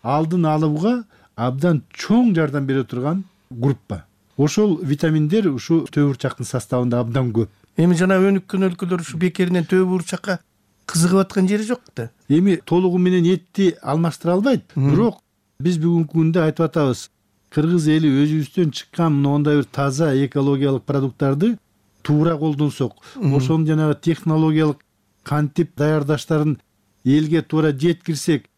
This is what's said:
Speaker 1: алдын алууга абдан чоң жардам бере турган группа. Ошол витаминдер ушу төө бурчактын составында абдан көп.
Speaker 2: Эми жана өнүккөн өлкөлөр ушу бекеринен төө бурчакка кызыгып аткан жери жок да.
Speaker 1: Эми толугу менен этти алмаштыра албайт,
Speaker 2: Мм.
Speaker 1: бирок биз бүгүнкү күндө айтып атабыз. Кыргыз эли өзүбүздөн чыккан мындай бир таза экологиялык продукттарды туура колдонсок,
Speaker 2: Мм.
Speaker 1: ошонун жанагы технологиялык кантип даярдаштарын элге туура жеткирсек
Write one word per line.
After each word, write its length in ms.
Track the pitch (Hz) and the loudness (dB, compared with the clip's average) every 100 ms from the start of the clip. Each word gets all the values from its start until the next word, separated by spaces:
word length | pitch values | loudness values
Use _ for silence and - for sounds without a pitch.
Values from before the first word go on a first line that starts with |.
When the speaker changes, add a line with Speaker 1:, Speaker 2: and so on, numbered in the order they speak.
Speaker 1:
алдын 420 | 113 147 160 180 160 | 0 -2 0 0 0
алууга 580 | 156 156 151 196 247 220 _ _ - | 2 0 0 0 -2 -6 _ _ -6
абдан 480 | 120 131 175 156 - | -4 0 0 0 -4
чоң 400 | - - 220 247 170 | -16 0 2 4 2
жардам 300 | 151 143 135 | 0 -2 -2
бере 180 | 135 | -2
турган 400 | 127 123 135 185 185 _ _ | -2 -4 -4 -4 -6 _ _
группа. 520 | 123 135 127 _ 92 - _ _ - | -4 -2 -2 _ -12 -12 _ _ -2
Ошол 400 | 147 - 214 165 | -2 2 0 0
витаминдер 640 | 160 143 165 156 151 214 196 | -2 -2 0 0 0 0 0
ушу 320 | 131 - 165 139 | -2 0 -2 0
төө 220 | - 143 | 0 0
бурчактын 320 | 131 131 - 123 | 0 -6 -8 -6
составында 540 | 127 - 127 123 120 | -6 -2 -2 0 0
абдан 320 | 117 123 127 | -2 -2 -2
көп. 160 | 110 107 _ _ - | -2 -4 _ _ 0
Speaker 2:
Эми 180 | 170 170 | 2 2
жана 200 | 185 190 | 2 2
өнүккөн 500 | 196 196 185 190 190 | 2 0 -2 -2 -2
өлкөлөр 300 | 175 180 175 | -2 -4 -4
ушу 160 | 165 165 | -6 -4
бекеринен 480 | 180 180 180 180 165 | -4 0 0 0 0
төө 200 | 185 185 | 0 2
бурчакка 540 | 185 170 180 - 180 _ _ _ _ - | -2 -4 -8 -6 -8 _ _ _ _ -6
кызыгып 320 | 165 170 190 | 0 2 2
аткан 260 | 190 208 185 | 0 0 0
жери 160 | 208 | 0
жок 180 | 214 240 _ - | -2 -8 _ -12
да. 140 | 117 _ _ | -12 _ _
Speaker 1:
Эми 280 | 147 196 165 - | 2 4 0 0
толугу 320 | 170 185 180 | 0 2 2
менен 280 | 180 180 170 | 2 2 2
этти 500 | 185 _ - 190 - | 0 _ 0 0 0
алмаштыра 520 | - 151 170 - 165 | -4 -2 -2 -2 -2
албайт, 300 | 180 233 247 - - | 0 2 0 -2 -2
Speaker 2:
Мм. 160 | 135 | 0
Speaker 1:
бирок 300 | 151 226 - _ _ _ _ | 2 0 -2 _ _ _ _
биз 180 | 147 175 | -2 0
бүгүнкү 340 | 165 170 156 | 0 0 0
күндө 300 | 165 160 170 | 0 0 2
айтып 220 | 156 151 165 | 0 0 -2
атабыз. 400 | 170 143 123 - _ _ _ _ | 0 0 -2 -8 _ _ _ _
Кыргыз 380 | - 156 175 151 | -2 0 2 2
эли 220 | 156 156 | 2 2
өзүбүздөн 600 | 135 147 156 139 - 165 | 2 2 0 -2 -2 -2
чыккан 420 | - - - 165 | -4 -12 -2 0
мындай 420 | 143 139 147 147 147 | 2 2 2 2 0
бир 80 | 131 | 0
таза 460 | - 139 135 160 | -4 -4 0 0
экологиялык 680 | 135 139 147 139 139 139 135 | 0 0 0 0 0 0 -2
продукттарды 720 | - 139 135 - 139 139 208 226 _ _ _ _ | -2 -2 -2 -2 -2 0 -2 -2 _ _ _ _
туура 320 | - 147 165 160 | -2 2 2 0
колдонсок, 560 | 156 143 147 - 123 - - 277 | -4 -2 -2 -2 -6 -6 -20 -4
Speaker 2:
Мм. 180 | 180 139 | 0 0
Speaker 1:
ошонун 280 | 131 160 156 | 0 0 0
жанагы 300 | 156 156 147 | 0 0 -2
технологиялык 760 | - 160 165 156 160 156 156 143 _ _ _ _ | -2 -2 -2 0 2 2 0 -4 _ _ _ _
кантип 480 | - 147 151 - 165 - | -6 -2 -2 -2 -4 -2
даярдаштарын 800 | 147 156 143 151 - 156 151 143 _ _ _ _ 123 | 0 0 0 -4 0 0 0 -4 _ _ _ _ 0
элге 360 | 147 156 165 | 2 2 -2
туура 300 | - 156 156 | 0 0 0
жеткирсек 720 | 139 170 170 - 151 - 147 - | 0 0 -2 -4 -6 -2 -2 -2